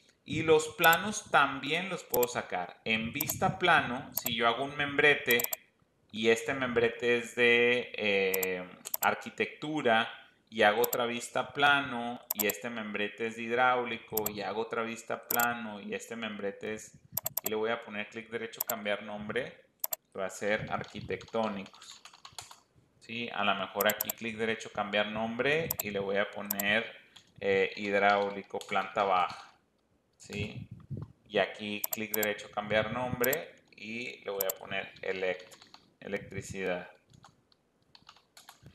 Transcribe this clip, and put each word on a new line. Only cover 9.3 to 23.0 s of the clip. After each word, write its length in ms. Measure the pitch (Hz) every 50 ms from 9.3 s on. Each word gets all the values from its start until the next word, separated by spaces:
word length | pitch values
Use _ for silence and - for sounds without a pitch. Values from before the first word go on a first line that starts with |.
| - - 107 - - - 151 151 156 147 131 120 110 113 113 - - - - - _ _ _ -
y 120 | 113 110
hago 200 | 104 104 104 113
otra 240 | 123 - - 123 120
vista 460 | 117 120 120 - - - 127 123 -
plano 680 | - 143 143 147 143 139 135 127 123 120 120 120 123 127 - - -
y 120 | 104 104
este 220 | 101 - - - 120
membrete 580 | 117 113 107 107 104 101 104 104 - - 117 113
es 80 | 110
de 60 | 113
hidráulico 880 | 117 113 117 123 127 127 127 123 120 117 113 113 - - 113 107 104 104
y 120 | 107 104
hago 200 | 98 92 101 110
otra 200 | 113 113 117 117
vista 440 | 113 113 117 113 - - 120 117 -
plano 540 | - - 120 120 120 120 117 113 107 104 101
y 140 | 104 104 98
este 200 | 98 - - 117
membrete 600 | 117 117 107 104 101 101 98 98 - 104 107 110
es, 180 | 107 - - - - _ - - - - - - -
y 60 | - -
le 80 | 110
voy 140 | 110 110 113
a 120 | 117 117
poner 260 | - 110 107 104 104 -
clic 200 | - 113 110 110
derecho, 320 | 117 113 113 113 - -
cambiar 420 | - - 117 107 104 104 101 104
nombre, 640 | 107 107 104 104 107 107 104 123 143 - - - - _ _ _ - - - - _ _ - 98
va 80 | 95
a 40 | 92
ser 400 | - - 107 101 107 107 104 -
arquitectónicos. 1300 | - 104 - - - 104 101 90 95 - - - - 113 110 107 101 98 95 - - - - - - - - - - - - - - - - - - - _ _ _ _ _ _ _ _